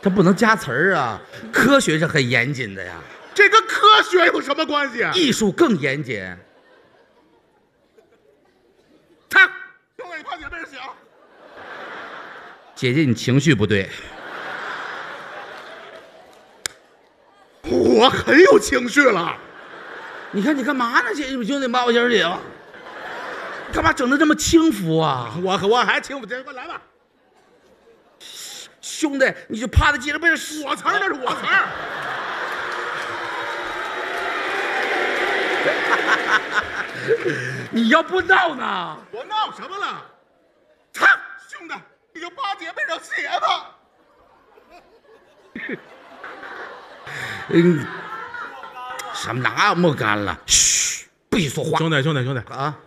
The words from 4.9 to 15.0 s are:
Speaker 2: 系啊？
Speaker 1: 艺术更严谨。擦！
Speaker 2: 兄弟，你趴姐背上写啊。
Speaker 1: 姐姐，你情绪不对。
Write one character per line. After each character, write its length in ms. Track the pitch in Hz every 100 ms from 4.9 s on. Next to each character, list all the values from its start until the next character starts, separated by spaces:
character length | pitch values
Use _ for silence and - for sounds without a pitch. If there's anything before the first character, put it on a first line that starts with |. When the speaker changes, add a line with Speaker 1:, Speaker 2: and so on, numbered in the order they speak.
Speaker 2:
系 120 | 233
啊？ 80 | 180
Speaker 1:
艺 160 | 165 302
术 220 | - 208
更 260 | - 330 185
严 240 | 139 139
谨。 360 | 131 107 92 90 - _ _ _ _ _ _ _ _ _ _ _ _ _ _ _ _ _ _ _ _ _ _ _ _ _ _ _ _
擦！ 120 | 392 381 - - _ _ -
Speaker 2:
兄 120 | 494
弟， 80 | 330
你 60 |
趴 140 | - 339
姐 100 | 285
背 100 | 339
上 80 | 320
写 120 | 269
啊。 160 | 254 220 _ _ _ - - - - - - - - - - - - - - -
Speaker 1:
姐 180 | 127
姐， 80 | 131
你 120 | 147
情 240 | 110 - 127
绪 160 | 165
不 140 | 120 101
对。 220 | 104 95 - - - - - - - - - - -